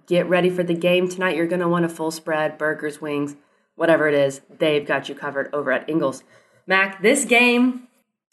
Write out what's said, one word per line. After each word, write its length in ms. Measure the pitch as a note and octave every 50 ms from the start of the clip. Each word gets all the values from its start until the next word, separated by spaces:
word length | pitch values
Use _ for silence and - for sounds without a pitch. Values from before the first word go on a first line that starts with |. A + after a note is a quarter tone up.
| _ -
Get 220 | F3 F3 - D#3+
ready 200 | F3+ F3 F3 F3+
for 140 | F3 F3+ F3
the 100 | F3 E3+
game 340 | E3+ F3 F3 F3+ F3+ F#3 F3+
tonight. 280 | F3+ F#3 F#3 F#3 D3+ D#3
You're 100 | E3+ E3+
gonna 220 | F3+ F3+ F3 E3+
want 160 | F3 F3 E3+
a 40 | E3
full 220 | E3 - D#3+ D#3+
spread, 460 | D#3+ - - E3+ D#3 D3+ D#3 D3+ D3+ -
burgers, 420 | D3+ D#3 D#3 D3+ D3+ D3+ C#3+ -
wings, 360 | D#3 D3+ C#3+ C#3+ D3 C#3+ C#3+ - _ _ _ _ _ _ _
whatever 320 | - E3 E3 D#3+ D3+ D3+ D3+
it 80 | D3
is. 260 | C#3+ C#3+ C#3 C3+ - - _
They've 360 | - - E3 D#3 D3+ D3 D3
got 220 | - D3 C3+ C3+ -
you 80 | C#3
covered 340 | - - C#3+ C3+ C#3 C3 C3+ -
over 180 | D3 C#3 C3
at 160 | B2+ B2 - -
Ingles. 340 | D#3 E3 D3+ C3+ B2+ - - _ _ _ _ _ _ _ _ -
Mac, 340 | F#3+ F#3+ G3 G3+ - - F3+
this 220 | A3 C#4 C#4 -
game 600 | - A#3+ A#3 B3 A#3+ A#3+ A#3+ B3+ B3+ B3 - - - _ _ _ _ _ _ _ _